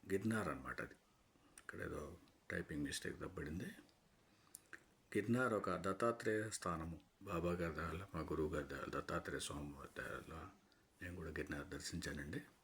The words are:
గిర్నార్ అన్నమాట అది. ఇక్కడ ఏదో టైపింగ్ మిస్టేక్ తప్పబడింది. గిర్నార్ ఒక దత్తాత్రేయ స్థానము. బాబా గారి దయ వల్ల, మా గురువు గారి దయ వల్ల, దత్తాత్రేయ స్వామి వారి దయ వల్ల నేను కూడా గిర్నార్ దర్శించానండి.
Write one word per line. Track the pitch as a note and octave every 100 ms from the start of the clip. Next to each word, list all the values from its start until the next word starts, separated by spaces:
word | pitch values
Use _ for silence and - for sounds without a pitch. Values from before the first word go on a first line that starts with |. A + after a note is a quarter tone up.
| -
గిర్నార్ | G2 A2 A2 F#2
అన్నమాట | C2+ C2 B1
అది. | B1 - _ _ - - - -
ఇక్కడ | - F#2
ఏదో | F2+ D#2 D2+ E2+ - - _
టైపింగ్ | F2 F2 D2+
మిస్టేక్ | D2 - - -
తప్పబడింది. | - - D#2+ E2+ C3+ - - - _ - - - - - - - - - - A2
గిర్నార్ | G#2 A#2+ B2+
ఒక | G#2+ G2
దత్తాత్రేయ | F2 F#2 G2 A#2 A#2 - G#2+ G#2+
స్థానము. | - F#2 E2+ D#2+ D#2+ - _
బాబా | G2 E2+ E2+
గారి | F2 E2 D2+
దయ | E2
వల్ల, | D#2+ -
మా | D#2+
గురువు | D#2 D#2 D#2
గారి | D2 C#2
దయ | C#2
వల్ల, | - -
దత్తాత్రేయ | - - - C#2
స్వామి | - C#2+ D2
వారి | C#2 - -
దయ | -
వల్ల | - - D#2+ F2 - - - _ _
నేను | F2+ F2
కూడా | D#2+
గిర్నార్ | D#2 - D2+ -
దర్శించానండి. | - - F2 - D2 C#2+ E2 - -